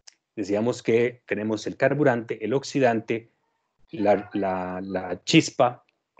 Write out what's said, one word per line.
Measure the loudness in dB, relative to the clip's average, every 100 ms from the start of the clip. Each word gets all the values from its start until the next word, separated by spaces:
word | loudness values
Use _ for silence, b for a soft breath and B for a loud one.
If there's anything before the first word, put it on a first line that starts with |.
| _ -20 _ -8
Decíamos | -4 -2 -2 -2
que | 2 2 2 -2 -8
tenemos | -4 -2 -4 -6
el | 0
carburante, | 0 4 2 2 -2 -6 -2
el |
oxidante, | -2 -2 2 2 2 -2 -6 -6 _ _ _ _ _ _
la, | -2 2 2 0
la, | -4 -2 -2 -4 -8
la | -6 -6 -6 -8
chispa | 2 2 4 2 0 0 _ _ _